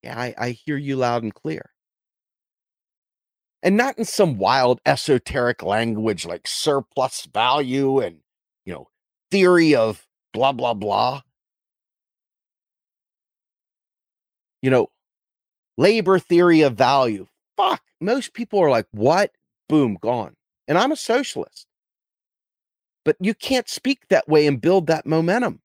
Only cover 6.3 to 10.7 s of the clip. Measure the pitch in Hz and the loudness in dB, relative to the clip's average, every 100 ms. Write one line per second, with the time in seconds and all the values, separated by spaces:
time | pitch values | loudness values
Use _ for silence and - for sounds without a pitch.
6.3 | 85 - - - 139 - - 127 - - | -10 -10 -6 -2 -2 -2 -4 -4 -4 -10
7.3 | 104 120 143 131 135 135 135 117 85 _ | -2 0 0 -2 -2 0 0 -2 -10 _
8.3 | _ _ _ - 82 65 _ _ _ _ | _ _ _ -16 -16 -16 _ _ _ _
9.3 | 196 180 175 160 139 110 104 _ _ _ | 2 4 6 6 4 2 -4 _ _ _
10.3 | 110 135 127 123 | -2 -2 0 -4